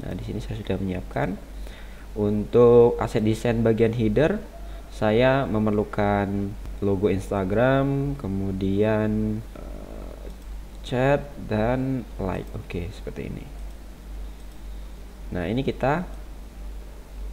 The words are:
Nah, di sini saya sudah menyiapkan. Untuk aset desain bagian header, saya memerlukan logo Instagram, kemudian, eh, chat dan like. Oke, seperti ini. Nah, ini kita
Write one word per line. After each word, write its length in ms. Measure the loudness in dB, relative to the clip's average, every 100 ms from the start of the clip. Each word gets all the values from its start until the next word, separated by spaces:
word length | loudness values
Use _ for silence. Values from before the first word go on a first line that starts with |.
Nah, 80 | -8 -6
di 80 | -6
sini 160 | -6
saya 160 | -6 -6
sudah 160 | -4
menyiapkan. 640 | -2 -2 -4 -4 -2 -2 -4 -8 -12 -12 -12 -14 -14 -8 0
Untuk 800 | 2 2 4 8 10 10 8 6
aset 240 | 0 2
desain 400 | 2 2 2 4
bagian 320 | 4 6 4
header, 480 | 4 2 4 4 2 -6 -12 -12 -12 -10
saya 560 | 0 4 6 6 4 2
memerlukan 1040 | 2 2 2 0 2 2 4 2 0 -2 -6 -10 -2
logo 240 | 0 4 4
Instagram, 1120 | 2 0 0 2 2 4 4 2 0 -2 -4
kemudian, 1200 | -4 -2 -2 0 0 2 4 2 2 0 0 -2 -6
eh, 720 | -12 -12 -10 -12 -12 -12 -12 -12 -12 -12 -12 -12 -12
chat 400 | -4 2 4 4 0 -10 -2
dan 560 | 0 2 0 0 -2 -6 -6
like. 320 | -4 -4 -6 -10
Oke, 320 | -8 -6 -6
seperti 400 | -8 -10 -8 -8
ini. 160 | -8 -12 -12 -12 -12 -16 -16 -12 -10 -10 -12 -14 -14 -12 -12 -12 -14 -16 -14 -6
Nah, 160 | -4 0
ini 160 | 0
kita 400 | -2 0 0 0 -4 -10 -12 -14 -14 -12 -12 -12 -14 -16 -14 -12 -10